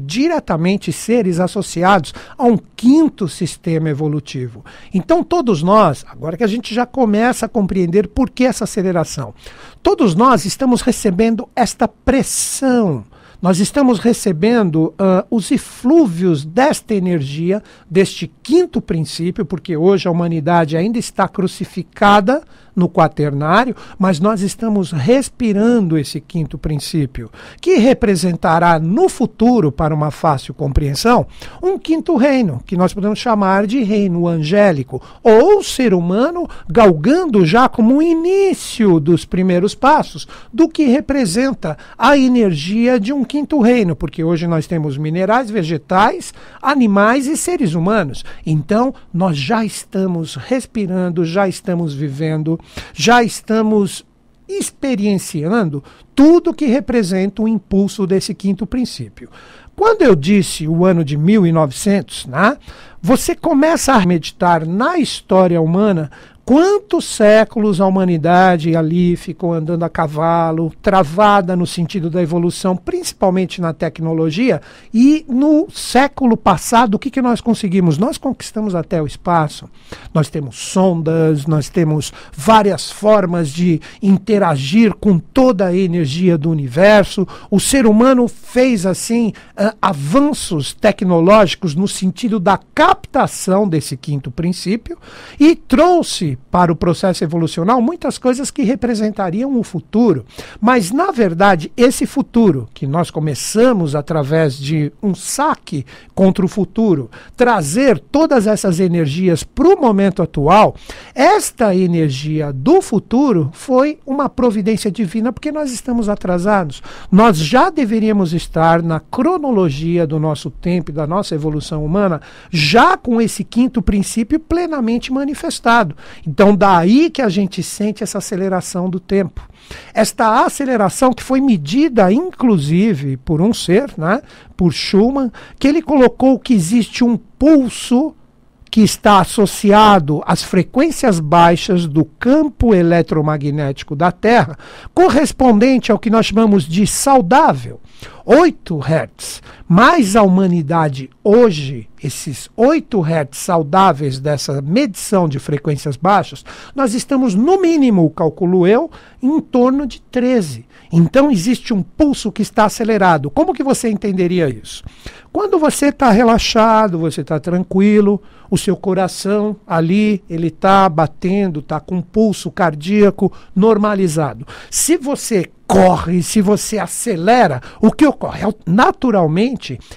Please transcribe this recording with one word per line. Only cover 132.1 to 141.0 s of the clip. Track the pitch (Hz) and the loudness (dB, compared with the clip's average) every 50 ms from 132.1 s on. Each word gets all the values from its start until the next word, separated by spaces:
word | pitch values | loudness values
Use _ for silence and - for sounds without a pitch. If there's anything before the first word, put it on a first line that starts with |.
| 208 | 2
inclusive, | 285 370 370 - - - 240 208 160 139 143 165 180 214 233 180 131 143 139 135 | 0 -2 -4 -4 -2 0 2 2 2 2 0 0 2 2 2 0 -2 -4 -6 -8
por | 127 - - 151 151 | -6 -4 -2 -2 0
um | 185 233 | 0 0
ser, | - - - 165 175 226 277 220 - | -2 -2 -2 0 0 0 0 -2 -6
né, | - 156 170 214 285 - - - - - - - | -6 -2 -2 -2 -2 -4 -8 -20 -20 -20 -14 -4
por | - 185 165 | 0 0 0
Schumann, | 131 - - - - 190 220 254 269 277 262 220 - - - - - | 0 -2 -4 0 2 2 2 2 2 -2 -4 -4 -6 -10 -18 -20 -6
que | - - | -2 0
ele | 277 294 339 | 0 2 0
colocou | - - 302 269 254 233 - - 254 269 262 | 0 0 4 4 4 4 2 2 2 2 2
que | - - - 240 | 2 0 0 2
existe | 196 156 170 233 240 202 - - - 247 | 2 2 2 0 0 0 -2 -2 -2 0
um | 240 233 | 0 0
pulso | - - - - - 262 311 320 277 254 214 - - - - 240 254 311 311 - _ - _ _ _ _ _ _ _ _ - | -2 -6 -10 -6 0 4 4 6 4 4 0 -4 -10 -4 0 0 0 0 -2 -6 _ -20 _ _ _ _ _ _ _ _ -2
que | - 220 | 2 2
está | 208 - - - - 214 208 185 | 2 2 2 0 2 4 4 4
associado | 175 - - 226 202 - - - - 202 202 214 214 214 202 185 147 143 151 - - | 4 2 0 -2 -2 -2 -2 0 2 4 6 6 6 6 6 4 2 0 -4 -4 -2
às | - 185 - - | -4 -4 -4 -4
frequências | - - 180 160 - - 254 311 330 - - | -2 -2 -2 -2 0 0 0 0 0 -2 -2